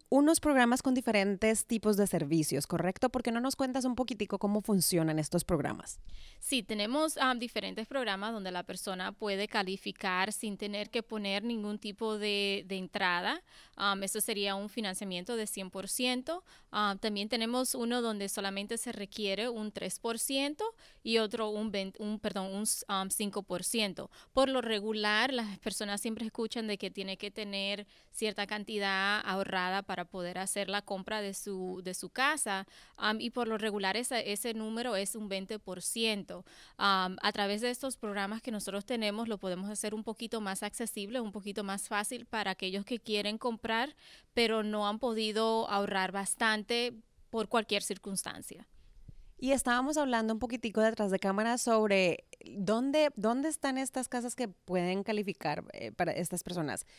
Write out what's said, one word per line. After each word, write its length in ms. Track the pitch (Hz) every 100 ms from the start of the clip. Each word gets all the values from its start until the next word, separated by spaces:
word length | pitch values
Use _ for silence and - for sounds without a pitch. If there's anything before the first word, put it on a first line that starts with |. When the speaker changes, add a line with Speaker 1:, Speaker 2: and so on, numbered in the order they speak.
| -
Speaker 1:
unos 320 | 269 294 330
programas 400 | 302 262 240 254
con 120 | 269
diferentes 720 | 254 240 214 196 190 220 220
tipos 300 | - 226 214
de 100 | 202
servicios, 640 | 196 170 139 160 151 143 -
¿correcto? 420 | 165 175 - 254
¿Por 140 | 247
qué 80 | 233
no 80 | 233
nos 160 | 262
cuentas 300 | - 262 262
un 100 | 254
poquitico 440 | 240 247 214 208 196
cómo 220 | 202 208
funcionan 580 | 220 190 - 175 160 156
estos 260 | 151 170
programas? 560 | - 160 139 - - - - - - -
Speaker 2:
Sí, 220 | - 262
tenemos, 540 | 190 214 208 285 311 -
ah, 120 | 262
diferentes 540 | 240 240 214 190 190 220
programas 460 | 269 220 190 214
donde 180 | 220 185
la 120 | 180
persona 500 | 180 185 202 185 196
puede 340 | 202 214 196 208
calificar 880 | 220 185 190 202 - 196 185 196
sin 240 | - 214 196
tener 320 | 208 208 208
que 120 | 233
poner 440 | - 214 196 196
ningún 340 | 240 226 208 208
tipo 380 | 208 196 220 214
de, 480 | 208 202 202 196 185
de 80 |
entrada. 680 | 190 185 202 185 175 196 330 _ - - -
Am, 260 | 202 196
esto 160 | 196 214
sería 340 | 233 202 202
un 120 | 196 208
financiamiento 720 | 240 202 185 196 180 180 233
de 100 | 214
cien 240 | 196 185
por 160 | 190 196
ciento. 560 | - 254 254 285 359 - - -
Ah, 240 | 208 208 196
también 300 | 220 202 214
tenemos 440 | 240 226 247 254
uno 280 | 254 233 247
donde 260 | 233 208 196
solamente 500 | 214 196 196 202 233
se 140 | 240
requiere 560 | 214 196 - 202 196 247
un 240 | 226 214
tres 260 | - 185 -
por 220 | 233 226
ciento 460 | - 269 285 302 440 - - -
y 160 | 226 226
otro 280 | 214 226 214
un 220 | 208 220
vein-, 220 | 196 190 -
un, 200 | 214 214
perdón, 340 | 208 196 190
un, 120 | 196 214 - -
am, 200 | 196 190
cinco 320 | - 202 208
por 200 | - 175
ciento. 480 | - 233 202 - - - -
Por 160 | 262 269
lo 100 | 254
regular, 760 | 226 208 214 214 208 214 262
las 240 | 247 214 190
personas 420 | 220 - 208 202
siempre 240 | 202 220
escuchan 420 | 220 - 220 240 220
de 100 | 202
que 140 | 190
tiene 260 | 190 190 190
que 140 | 208
tener 560 | 220 202 196 196 202 196 - _
cierta 340 | - 214 202
cantidad 600 | 202 214 202 208 196 190 196 208
ahorrada 600 | - 190 190 190 180 196
para 220 | 196 180
poder 340 | 170 185 175 180
hacer 280 | 190 202 190
la 140 | 202
compra 400 | - 190 190 214
de 140 | 202
su, 460 | 190 208 190 185 185
de 100 | 180
su 160 | 180 180
casa, 560 | - 277 311 214 190 190 - - -
am, 240 | 214 220
y 80 | 233
por 180 | 247 226
lo 120 | 214
regular 380 | 220 202 190 214
esa, 220 | 254 233
ese 360 | 202 208 240
número 400 | 220 220 226 247
es 200 | 196 196
un 140 | 226 208
veinte 300 | 190 190 214
por 240 | - 180
ciento. 600 | - 226 226 202 175 180 - - - -
Am, 400 | 202 190 185 190
a 100 | 208
través 300 | 208 202 208
de 80 | 247
estos 280 | 247 262 -
programas 440 | 214 202 196 226
que 80 | 254
nosotros 340 | 208 190 196
tenemos, 440 | 196 240 208 214 233
lo 100 | 202
podemos 320 | 190 180 202
hacer 240 | 208 214
un 100 | 214
poquito 380 | 226 208 226 226
más 220 | 202 190
accesible, 580 | 208 - 226 214 196 247
un 100 | 214
poquito 320 | 208 202 202
más 240 | 196 196 -
fácil 380 | 208 208 247
para 260 | 233 220 196
aquellos 320 | 190 190 196
que 160 | 202 240
quieren 380 | 220 208 202 220
comprar, 580 | 247 220 220 226 277 - - - _
pero 300 | 240 226 220
no 240 | 214 214 208
han 100 | 220
podido 720 | 247 220 214 214 226 226 -
ahorrar 420 | 202 202 196 185
bastante 840 | 196 190 - 226 214 208 240 240 226 - _ -
por 180 | 226 208
cualquier 360 | 233 214 202
circunstancia. 840 | - 190 202 190 - - - - - - - - - - - -
Speaker 1:
Y 140 | 262
estábamos 460 | 262 247 247 269 302
hablando 360 | 269 233 220
un 60 | 220
poquitico 400 | 233 240 226 220
detrás 320 | 220 226 202
de 80 | 190
cámara 380 | 196 202 226 247
sobre 640 | 240 220 214 196 180 - - -
dónde, 640 | - 196 185 226 277 302 294 208
dónde 320 | 214 254 311
están 280 | - 277 262
estas 300 | 269 262 247
casas 260 | 247 240
que 140 | - 220
pueden 560 | - - 180 180 190
calificar, 640 | 202 214 196 - 151 147 -
eh, 180 | - 113
para 220 | - 170
estas 280 | - 175 180
personas. 440 | 180 175 147 98 -